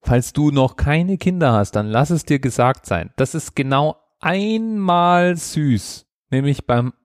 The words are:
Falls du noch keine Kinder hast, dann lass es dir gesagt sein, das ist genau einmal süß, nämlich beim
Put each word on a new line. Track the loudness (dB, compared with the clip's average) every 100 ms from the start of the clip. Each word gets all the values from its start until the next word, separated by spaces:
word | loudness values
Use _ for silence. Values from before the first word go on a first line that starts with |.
Falls | 2 0 0
du | 0 0
noch | 2 0 0
keine | 0 0 0 -2
Kinder | -2 0 2
hast, | 2 2 -2
dann | -2
lass | 0 0
es | -2 0
dir | -2
gesagt | 0 0 0 0 -4
sein, | -4 -4 -2
das | -2 -2
ist | -8 -4
genau | 0 0 0 -4 _ _
einmal | -4 -2 -2 -2 -4 -4 0 2 4 4 2 0
süß, | -4 -2 0 0 -2 -16 _ _ _
nämlich | -2 0 -2 0
beim | 0 0 -6